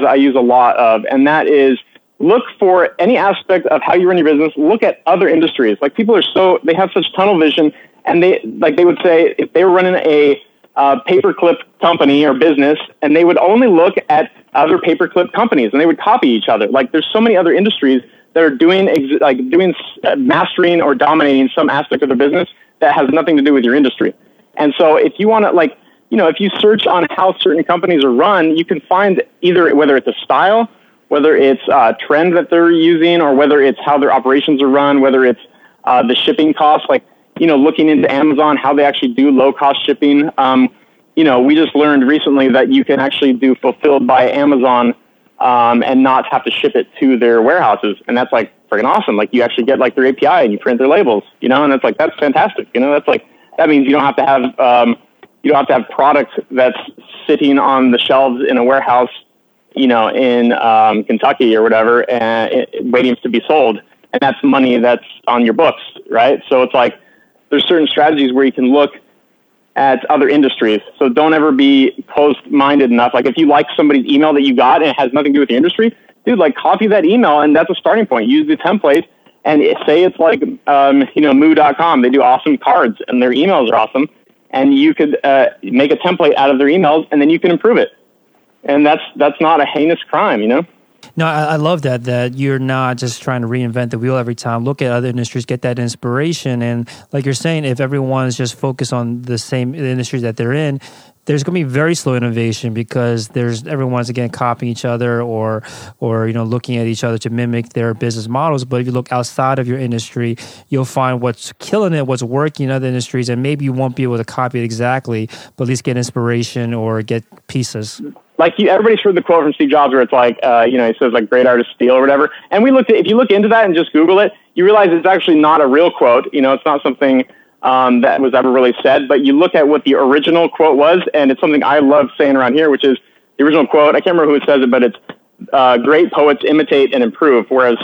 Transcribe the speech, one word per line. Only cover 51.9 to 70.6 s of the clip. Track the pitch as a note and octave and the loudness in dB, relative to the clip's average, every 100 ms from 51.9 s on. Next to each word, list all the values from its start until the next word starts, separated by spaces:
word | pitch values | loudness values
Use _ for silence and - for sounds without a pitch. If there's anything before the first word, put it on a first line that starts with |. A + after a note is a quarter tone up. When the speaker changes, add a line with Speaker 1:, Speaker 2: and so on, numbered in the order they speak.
| G#2 | -2
Speaker 1:
that's | D#3+ - | -4 -2
fantastic. | D3 D3 G3+ - - | -2 0 -2 -4 -6
You | A#2+ | -2
know, | C#3 | 0
that's | C#3+ - | 0 -2
like, | - - _ _ - | -4 -6 _ _ -2
that | D#3+ | 2
means | D3 C3 | 2 2
you | |
don't | C3+ | 0
have | C#3 C#3 | 0 0
to | C3+ | 0
have, | C3+ B2 - | 0 0 0
um, | B2+ A#2+ A#2 A#2 _ _ - _ | 2 2 2 -2 _ _ -20 _
you | C#3 | 0
don't | C#3 | 0
have | C#3+ | 2
to | |
have | B2+ G#2+ | -2 -2
product | - C#3+ D3 B2+ - - | 0 2 2 -2 -6 -6
that's | B2+ B2+ - - - - - - | 0 0 -2 -12 -20 -20 -10 -2
sitting | D3 C#3+ C#3 | 0 2 2
on | C3 C3 C3 | 2 2 2
the | A#2+ | 0
shelves | - C3+ C3+ B2 C#3 | 2 2 2 -2 -2
in | B2+ | 0
a | |
warehouse, | B2 C3+ C3 B2 A#2+ - _ _ _ _ _ - | 0 0 2 0 0 -6 _ _ _ _ _ -2
you | C3 | 0
know, | A#2 A2 | 2 0
in, | - B2+ A#2+ A#2+ | 0 0 0 0
um, | A2+ A2+ A2 A2 G#2+ | 0 2 2 2 0
Kentucky | - A2+ C3+ C#3 A#2 A2 | -2 -2 0 0 2 2
or | |
whatever, | A2+ A2+ A2+ A#2+ - | 2 2 2 2 0
and | A#2+ A2+ A2+ A2 | -2 -2 -2 -2
it, | B2+ - - B2 | -4 -4 -8 -2
waiting | B2 B2+ A#2+ | 0 0 -2
to | B2 | -4
be | A2+ - | -4 0
sold. | D#3 A#2+ G#2 - _ _ | 0 0 -2 -10 _ _
And | B2+ | -4
that's | C#3 B2 | -2 0
money | C#3+ C3+ B2+ A#2+ | 0 2 2 2
that's | A#2+ A#2 - - - | 0 0 -4 -12 -4
on | A#2+ A#2 | 0 0
your | |
books, | C3+ D3+ - - - - | 2 0 -2 -10 -18 -4
right? | A#2 B2+ - - | 0 2 0 0
So | C3 | 0
it's | B2+ | 2
like, | C3+ A#2 - _ _ _ _ - | 0 -2 -4 _ _ _ _ -4
there's | C#3+ - | -2 0
certain | E3+ D3+ | 0 0
strategies | D#3+ D3+ D3+ C3+ | 2 0 2 0
where | B2+ | 0
you | C3+ | 0
can | B2+ B2+ | 0 0
look | C#3+ C#3+ - _ _ _ _ _ _ _ - | 2 0 -4 _ _ _ _ _ _ _ -2
at | C3 B2+ - | 0 0 0
other | D3 C3+ | 0 2
industries. | D3 C3+ - | 2 0 0